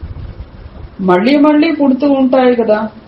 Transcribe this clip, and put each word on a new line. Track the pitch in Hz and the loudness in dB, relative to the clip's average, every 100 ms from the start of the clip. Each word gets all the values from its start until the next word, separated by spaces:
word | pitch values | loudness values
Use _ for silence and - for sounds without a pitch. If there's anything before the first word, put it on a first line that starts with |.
| - - - - - - - - - - | -16 -14 -16 -16 -20 -20 -20 -20 -18 -6
మళ్ళీ | 185 180 226 294 | 0 2 2 2
మళ్ళీ | 302 302 330 | 4 2 0
పుడుతూ | 302 277 254 285 | 0 0 0 0
ఉంటాయి | 269 262 262 254 240 | 0 2 2 2 2
కదా | 214 214 220 - | 0 -2 -4 -12